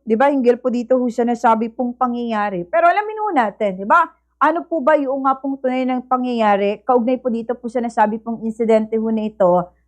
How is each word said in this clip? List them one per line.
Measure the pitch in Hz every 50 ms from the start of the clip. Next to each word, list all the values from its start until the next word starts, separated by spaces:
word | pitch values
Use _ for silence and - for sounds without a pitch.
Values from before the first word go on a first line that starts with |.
| - 214
di | 220
ba? | 214 269 285
Hinggil | 294 269 233 240 240 240 -
po | 254
dito | 226 240 233 - 262
ho | 254 247 240
sa | 226 - 233 240
nasabi | 240 233 - 233 226 220 226 226
pong | 226 - 254 247
pangyayari. | 240 - 254 247 240 240 240 233 220 208 208 208 196 175 175
Pero | 175 - 339 339 349
alamin | 359 403 427 427 427 427
ho | 427 415 349
natin, | 262 226 208 196 - 220 202 185 185 196
di | 214
ba? | 302 339 330 330 _ _ _ _ _ -
Ano | 262 302 320 339 -
po | - 339 320
ba | 247 294 311
yung | 302 277 254 269 277 269 269
nga | 269
pong | 269 - 277 269 269
tunay | - 254 254 254 262
ng | 254 254 254 254 -
pangyayari? | 254 254 247 254 240 233 220 208 202 196 202 202 214 208 - -
Kaugnay | 247 254 220 254 254 254
po | - 254
dito | 226 226 226 - 240
po | 240 - 233
sa | 226 254 233
nasabi | 240 - 233 214 214 214 226 -
pong | 233 233 202 214 226
insidente | 220 - 233 214 226 220 220 214 226
ho | 220 220 226
na | 226 220 214 214
ito. | 214 - 196 175 180 180 180 - _ _ _